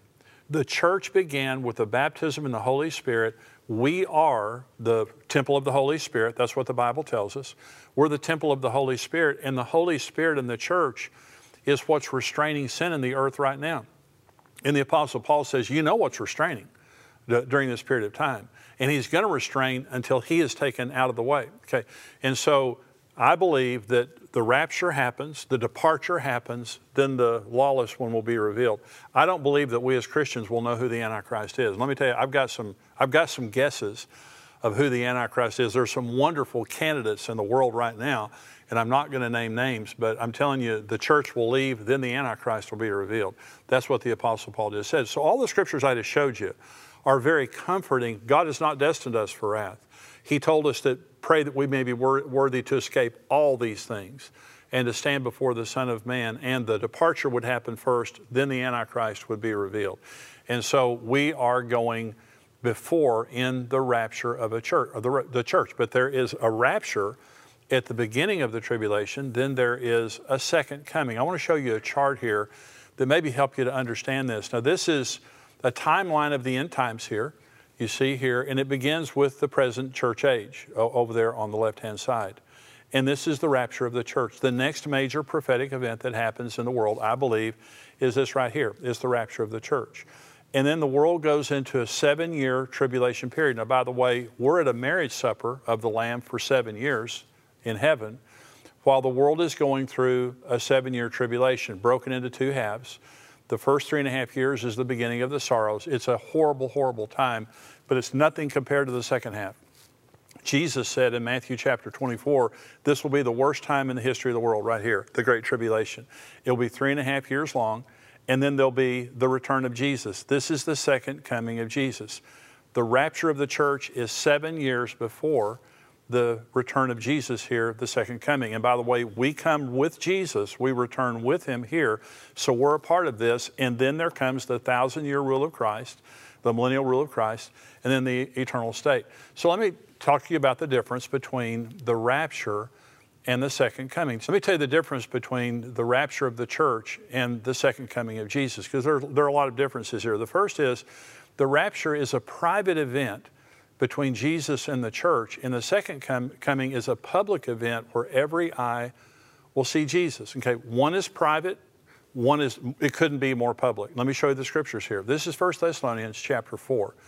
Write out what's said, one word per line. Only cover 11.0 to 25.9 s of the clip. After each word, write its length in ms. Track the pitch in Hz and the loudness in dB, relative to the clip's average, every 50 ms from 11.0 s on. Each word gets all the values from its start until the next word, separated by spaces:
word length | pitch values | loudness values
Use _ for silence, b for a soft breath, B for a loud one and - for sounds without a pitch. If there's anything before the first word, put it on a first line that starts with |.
| - - B B B B B B B B B B _ | -12 -14 B B B B B B B B B B _
is 160 | 139 143 135 - - | 0 2 2 2 2
what's 240 | 156 147 - - | 2 2 0 -2
restraining 560 | - 131 113 - - - 151 151 151 147 139 123 | -4 -4 -4 -2 -2 0 0 0 0 -2 -4 -4
sin 240 | - - 165 180 | -4 -4 -2 -2
in 100 | 165 143 | -2 -2
the 120 | 127 127 131 | -2 -2 0
earth 240 | 135 135 135 127 - | 0 0 0 0 0
right 200 | 143 135 135 135 | 0 0 0 -2
now. 260 | 147 160 165 131 110 - _ _ _ _ _ _ _ _ _ _ _ _ _ - - | -4 -6 -6 -6 -8 -12 _ _ _ _ _ _ _ _ _ _ _ _ _ -4 0
And 100 | 143 147 | 2 2
the 60 | 143 | 2
Apostle 400 | 139 - - 156 151 131 - 127 | 2 4 2 2 2 2 -2 -2
Paul 240 | - - 151 147 143 | 0 2 2 2 2
says, 240 | - - 131 113 98 | 0 0 0 0 0
"You 140 | 127 156 | 0 2
know 140 | 156 156 196 | 2 4 4
what's 220 | 233 190 131 - - | 2 2 0 -2 -4
restraining 500 | 110 98 - - 151 175 147 107 98 - b b b b b b b b b b _ - | -8 -6 -2 -2 -2 -2 -2 -6 -12 -16 b b b b b b b b b b _ 0
d-, 140 | 117 120 | 0 0
during 260 | 123 123 123 139 135 127 | 2 2 2 2 2 0
this 140 | 120 110 | -2 -4
period 240 | - - 135 120 107 | -2 0 0 0 0
of 80 | 104 - | -2 -4
time." 340 | - 151 143 127 104 95 - B B B B B - | -2 -2 -2 -2 -4 -10 -16 B B B B B -2
And 120 | 131 135 | 0 0
he's 160 | 151 143 117 | 2 0 0
gonna 220 | - - 170 214 214 | 2 2 2 2 2
restrain 580 | 175 135 - - - 139 131 131 127 127 139 - | 0 -2 -2 -2 -2 0 0 0 0 -4 -6 -6
until 320 | 127 127 120 - 135 127 | -6 -6 -2 0 0 0
he 180 | 120 - 165 170 | 0 2 2 2
is 140 | 165 131 - | 2 0 0
taken 360 | - 147 135 - - 123 127 | -2 -2 -2 -2 -4 -6 -4
out 200 | 139 131 131 127 | 0 0 0 0
of 60 | 120 | 0
the 60 | 120 | -2
way. 280 | 117 131 147 143 120 - - - _ | -2 0 0 0 -2 -4 -10 -20 _
Okay, 200 | - - 127 107 B B B B B B B | -2 -2 -2 -2 B B B B B B B
and 160 | - 135 135 - | -2 -2 -2 0
so 400 | - - 147 139 135 127 117 b b b b b _ _ _ - | 4 4 4 4 4 0 -4 b b b b b _ _ _ 2
I 160 | 117 131 170 | 4 4 6
believe 540 | 170 190 180 156 135 131 123 123 123 101 104 | 6 4 4 4 4 2 2 0 -4 -2 2
that 440 | 123 120 120 - - - - - | 2 2 2 0 -4 -18 -14 -4
the 100 | - 120 | -2 0
rapture 500 | 113 110 123 139 160 160 - - 175 180 | 4 4 4 4 2 0 -2 -2 -2 0
happens, 520 | 156 143 131 123 - - 135 156 156 - - - | 2 2 0 0 -2 -4 -8 -10 -12 -14 -4 -2
the 100 | 131 120 | -2 0
departure 600 | 117 113 - - - - | 0 -2 0 2 4 4